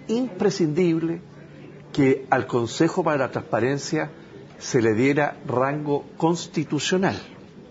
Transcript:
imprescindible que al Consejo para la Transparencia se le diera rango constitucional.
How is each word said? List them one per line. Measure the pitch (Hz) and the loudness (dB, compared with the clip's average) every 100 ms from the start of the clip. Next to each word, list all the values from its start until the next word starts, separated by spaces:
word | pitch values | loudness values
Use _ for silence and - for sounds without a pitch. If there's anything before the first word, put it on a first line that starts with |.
| - | -4
imprescindible | 226 254 185 208 - 160 151 180 165 165 170 - - - - - - - | -2 -2 0 0 2 0 2 2 2 0 -4 -10 -20 -20 -20 -20 -20 -8
que | - 135 135 - | 2 4 4 2
al | 131 - | 0 2
Consejo | 123 113 - 165 185 | 0 0 2 2 2
para | 165 147 | 0 2
la | 123 | 0
Transparencia | 120 - 110 120 139 - 156 156 - - - - - | -4 -2 0 0 0 -2 -4 -4 -8 -20 -20 -20 -16
se | - 131 | -2 2
le | 113 | 4
diera | 107 135 143 143 - - | 4 2 2 0 -2 -4
rango | 120 135 151 147 143 - - | 0 0 -2 -2 -4 -4 -2
constitucional. | 165 170 - 170 147 147 - 185 185 98 - - - - - | 0 0 -2 -4 -2 -2 0 0 0 -2 -8 -18 -20 -20 -20